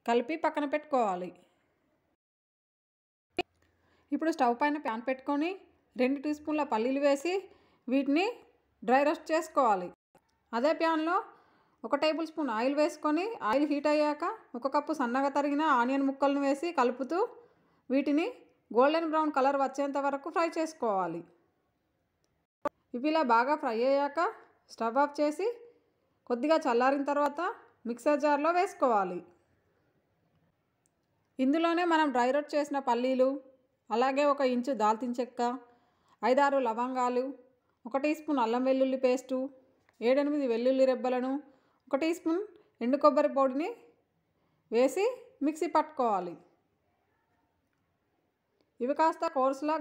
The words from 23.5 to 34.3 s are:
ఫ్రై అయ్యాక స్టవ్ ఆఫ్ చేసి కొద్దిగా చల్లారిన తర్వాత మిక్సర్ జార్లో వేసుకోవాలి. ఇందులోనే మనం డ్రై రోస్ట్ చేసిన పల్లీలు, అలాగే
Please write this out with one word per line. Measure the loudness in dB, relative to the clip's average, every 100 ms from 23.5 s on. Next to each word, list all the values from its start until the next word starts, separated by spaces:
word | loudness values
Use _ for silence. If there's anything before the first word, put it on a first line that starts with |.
| -2
ఫ్రై | -2 -2 0
అయ్యాక | 0 0 -2 -4 -4 -18 _ _
స్టవ్ | -6 -2 0
ఆఫ్ | 0 0
చేసి | -2 0 -4 -6 -14 _ _ _ _ _ _
కొద్దిగా | -4 2 0 2
చల్లారిన | 2 2 2 -2
తర్వాత | 0 0 -2 -6 -6 -16 _ -10
మిక్సర్ | -4 0 0
జార్లో | 2 2 2 2
వేసుకోవాలి. | 0 0 2 2 0 -6 -12 _ _ _ _ _ _ _ _ _ _ _ _ _ _ _ _ _ _ _ _ -4
ఇందులోనే | 0 2 2 0 2
మనం | 2 2 2
డ్రై | 2 0
రోస్ట్ | -2 -4
చేసిన | -2 -4 -2
పల్లీలు, | 0 0 2 2 0 -10 _ _ _ _ 0
అలాగే | 0 2 2